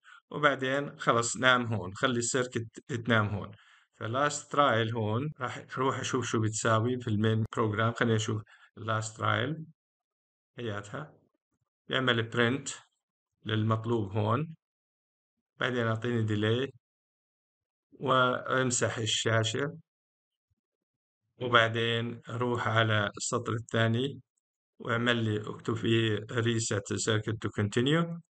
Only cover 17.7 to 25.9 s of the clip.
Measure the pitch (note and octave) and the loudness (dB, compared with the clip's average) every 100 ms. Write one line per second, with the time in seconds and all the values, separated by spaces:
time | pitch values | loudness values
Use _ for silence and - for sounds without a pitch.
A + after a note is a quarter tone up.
17.7 | _ _ - C3+ C3 B2+ B2+ - C3 C3 | _ _ -6 2 4 4 2 0 0 2
18.7 | - A2 A#2+ A2 - A#2+ A2+ A2 B2+ C#3+ | 0 0 -2 -2 -2 2 2 2 0 -4
19.7 | E3 - _ _ _ _ _ _ _ _ | -6 -18 _ _ _ _ _ _ _ _
20.7 | _ _ _ _ _ _ - B2 A#2 A2+ | _ _ _ _ _ _ -8 4 4 4
21.7 | A2+ A#2 A#2 A#2 A#2 - A#2 B2 A#2 A2+ | 2 0 0 -4 -8 -10 -4 -2 0 0
22.7 | A2 A2 G#2+ G#2 - - B2 A#2 A2 A2+ | 2 4 2 0 -4 -4 -2 -2 -4 -2
23.7 | A2+ A2+ A#2 C#3 - - _ _ _ _ | 2 2 2 -2 -6 -18 _ _ _ _
24.7 | - - A#2 A#2+ A#2 A2 G#2+ - - - | -10 -4 0 2 2 0 -2 -4 -8 -4
25.7 | A2 A#2 | -2 2